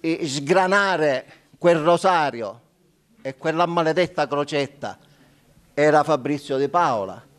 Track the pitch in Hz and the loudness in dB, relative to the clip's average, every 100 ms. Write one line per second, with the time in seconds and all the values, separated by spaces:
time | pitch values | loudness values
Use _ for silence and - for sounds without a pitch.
0 | 165 165 160 139 139 185 185 196 196 175 | -2 -4 -4 -6 0 2 4 2 2 0
1 | 151 127 - - _ _ 175 170 156 170 | 0 0 -6 -20 _ _ 2 4 4 2
2 | 185 175 143 117 107 117 _ _ _ _ | 4 2 0 -4 -10 -12 _ _ _ _
3 | _ _ 135 135 160 160 175 170 160 160 | _ _ -12 -6 -4 0 0 0 0 0
4 | 175 - 143 143 143 151 135 - 110 95 | 0 -2 -2 -2 -2 -2 -4 -8 -14 -14
5 | _ _ _ _ _ _ _ - 151 151 | _ _ _ _ _ _ _ 0 4 4
6 | 147 147 123 147 - 135 139 175 165 113 | 2 -2 -2 -6 -4 -4 -2 0 0 -2
7 | 95 95 _ | -6 -10 _